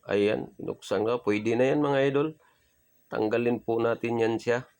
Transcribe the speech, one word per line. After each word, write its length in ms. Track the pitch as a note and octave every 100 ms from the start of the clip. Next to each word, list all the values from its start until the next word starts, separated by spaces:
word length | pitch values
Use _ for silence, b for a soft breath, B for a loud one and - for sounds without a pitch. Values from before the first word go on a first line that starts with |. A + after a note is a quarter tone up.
| -
Ayan, 400 | G2+ G2+ B2 - -
binuksan 480 | - - - G#2+ G#2+
ko. 160 | A#2+
Pwede 320 | - G#2 G#2+
na 160 | A#2 C3
yan, 80 | D3
mga 200 | D3 C#3 C#3
idol. 180 | C#3 D3+ D#3 b b b b _ _ _
Tanggalin 560 | A2+ A2 A#2 A#2+ A#2+
po 160 | - A2+
natin 400 | A#2 A#2 A#2+ A#2
yan 240 | A2+ A2+
siya. 240 | A#2+ A#2+ C3 _